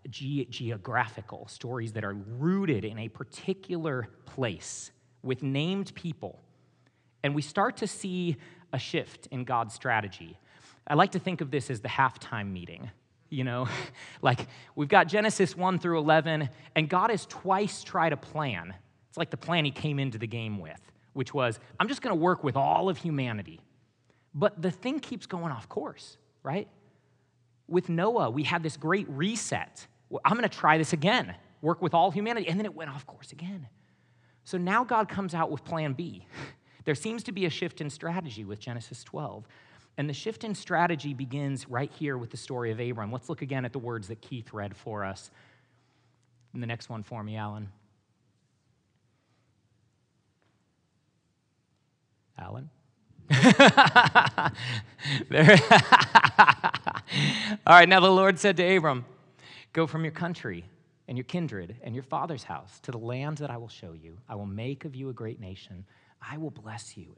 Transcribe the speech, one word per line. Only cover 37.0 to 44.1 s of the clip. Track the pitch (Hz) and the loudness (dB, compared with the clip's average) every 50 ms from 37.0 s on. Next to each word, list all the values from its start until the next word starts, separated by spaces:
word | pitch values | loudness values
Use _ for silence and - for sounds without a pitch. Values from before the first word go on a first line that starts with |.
| - 220 233 226 - | -4 -6 -8 -8 -8
to | 247 | -8
be | 180 196 180 | -6 -4 -4
a | 160 | -4
shift | - - 185 160 - - | -2 -4 -8 -8 -8 -8
in | 151 143 | -10 -10
strategy | - - 160 165 170 185 170 131 104 110 104 | -10 -8 -8 -6 -6 -6 -8 -10 -12 -12 -12
with | 95 104 107 | -12 -12 -12
Genesis | - 127 120 117 117 - 123 - - | -10 -10 -10 -10 -12 -14 -18 -18 -16
twelve. | - 147 151 147 101 98 107 113 - - - - - - - _ _ _ 147 | -14 -10 -10 -10 -10 -12 -14 -18 -20 -20 -20 -20 -20 -20 -20 _ _ _ -8
And | 143 147 | -6 -6
the | 135 | -6
shift | - - 220 220 - | -8 -8 -10 -10 -8
in | 233 220 196 | -8 -8 -8
strategy | - - - 175 160 170 156 165 139 139 147 | -8 -6 -2 0 2 2 0 0 -4 -6 -8
begins | 131 123 135 117 135 147 143 139 135 117 - - | -8 -8 -8 -8 -6 -4 -4 -4 -6 -6 -8 -6
right | 123 123 143 143 | -6 -6 -6 -6
here | - - 156 143 131 | -6 -8 -6 -6 -6
with | 123 117 - | -6 -8 -10
the | - 117 | -12 -14
story | - - 131 123 120 113 | -10 -8 -6 -6 -4 -4
of | 110 120 | -4 -4
Abram. | 120 123 117 113 104 107 | -6 -6 -6 -6 -8 -8
Let's | 123 127 - - | -8 -10 -10 -10
look | 156 - | -10 -8
again | 147 131 139 131 127 | -8 -6 -6 -6 -6
at | 117 135 | -6 -8
the | 131 | -10
words | 113 120 117 110 98 | -8 -8 -8 -8 -10
that | 98 | -12